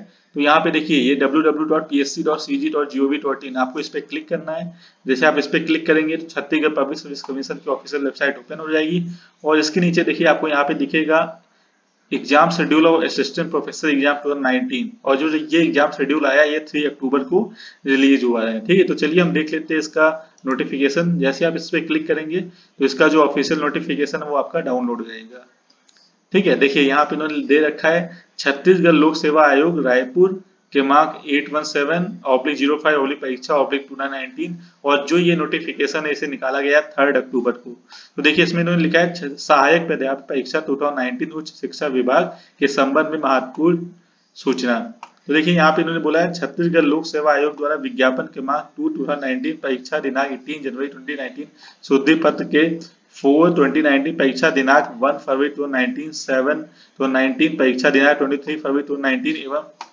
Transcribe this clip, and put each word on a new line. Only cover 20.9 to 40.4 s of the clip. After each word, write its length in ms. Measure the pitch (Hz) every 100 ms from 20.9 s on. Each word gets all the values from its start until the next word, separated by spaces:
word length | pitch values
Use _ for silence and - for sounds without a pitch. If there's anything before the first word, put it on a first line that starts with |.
| 165 175 165
जैसे 260 | 135 135 165
आप 100 | 165
इस 140 | -
पे 120 | 165
click 260 | - 156 156
करेंगे 340 | 151 156 175
तो 440 | 175 - _ - 135
इसका 220 | 135 156
जो 160 | 156
official 360 | 147 151 135 156
notification 640 | 147 143 - 139 143 156
है 60 | 151
वो 80 | 143
आपका 220 | - 170
डाउनलोड 400 | 143 123 120 117
हो 60 | 113
जाएगा। 380 | 110 113 123 127 _ _ _ _ _ _ _ _
ठीक 140 | 190 175
है, 100 | 120
देखिए 260 | 135 -
यहाँ 220 | 135 143 147
पे 100 | 151
इन्होंने 300 | 156 147 127
दे 160 | 147
रखा 280 | 151 151 160
है 200 | 170 175 - _ -
छत्तीसगढ़ 540 | 143 139 180 180 170 151
लोक 200 | 156 151
सेवा 300 | 151 151 147
आयोग 380 | 135 165 165 127
रायपुर 580 | 127 127 175 190 185 - _ _
क्रमांक 480 | 143 135 147 156 - 151
एट 220 | 143 143
वन 100 | 151
सेवन 440 | 151 147 143 170 175 - 143
ऑब्लिक 300 | 127 156 135
ज़ीरो 180 | 139 151
फ़ाइव 220 | 156 151
ऑब्लिक 200 | 135 143
परीक्षा 320 | 135 127 - 147
ऑब्लिक 300 | 127 139 135
टू 60 | 131
थाउजेंड 160 | 139
नाइनटीन, 440 | 135 127 135 175 180 - _ 143
और 200 | 143 139
जो 100 | 175
ये 180 | 175 156
notification 720 | 147 156 156 - 143 160 151
है 60 |
इसे 160 | 143 151
निकाला 320 | 135 131 139
गया 200 | 143 147
third 360 | 147 - 139 131
October 340 | 123 127 120
को। 240 | 117 131 120 _ - - -
तो 40 |
देखिए 240 | 147 156 170
इसमें 140 | 170
इन्होंने 200 | 170 175
लिखा 160 | 165 170
है 140 | 175
छ-, 240 | - 143 143
सहायक 480 | - 147 139 170 170
प्राध्यापक 400 | 143 135 139 -
परीक्षा 300 | 143